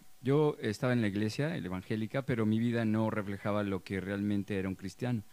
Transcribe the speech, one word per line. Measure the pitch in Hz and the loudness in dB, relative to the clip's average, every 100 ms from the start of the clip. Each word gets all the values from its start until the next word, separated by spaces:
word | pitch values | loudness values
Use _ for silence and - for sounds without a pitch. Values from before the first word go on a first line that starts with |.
| - - | -20 -6
Yo | 120 143 151 - | 2 4 4 2
estaba | 117 104 131 | -2 0 2
en | 120 | 2
la | 107 | 2
iglesia, | 98 107 - 143 | 2 0 0 -2
la | 170 | -2
evangélica, | 87 92 - 110 110 135 | -4 -6 -4 -4 -2 -4
pero | 131 123 110 | -2 2 4
mi | 110 | 4
vida | 117 117 | 2 2
no | 113 107 110 | 2 4 2
reflejaba | 104 101 98 107 104 | 0 -4 -4 0 0
lo | 101 95 | 0 -2
que | - 98 | -2 -4
realmente | 90 101 104 101 95 101 | -2 -2 0 0 0 -2
era | 92 | -2
un | 92 | -4
cristiano. | 98 - 123 120 - | -8 -6 -2 -2 -4